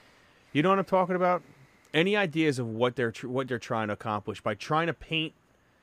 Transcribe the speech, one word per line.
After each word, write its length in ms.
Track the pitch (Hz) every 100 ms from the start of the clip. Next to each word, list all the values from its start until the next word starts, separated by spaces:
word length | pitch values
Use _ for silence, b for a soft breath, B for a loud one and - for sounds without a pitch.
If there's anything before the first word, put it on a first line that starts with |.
| b b b b b
You 100 | 135
know 80 | 170
what 80 | 196
I'm 60 |
talking 320 | 185 190 180 185
about? 260 | 180 175 - - - _ _
Any 240 | 147 185 208
ideas 420 | 196 156 156 131
of 100 | 117
what 280 | 110 123 123
they're 160 | 117
tr-, 160 | - 123
what 200 | 127 131
they're 100 | 120
trying 300 | - 117 107
to 60 |
accomplish 460 | 101 117 104 104 -
by 140 | -
trying 320 | 107 - 151 170
to 80 |
paint 380 | 143 - 160 160 - _ _ b b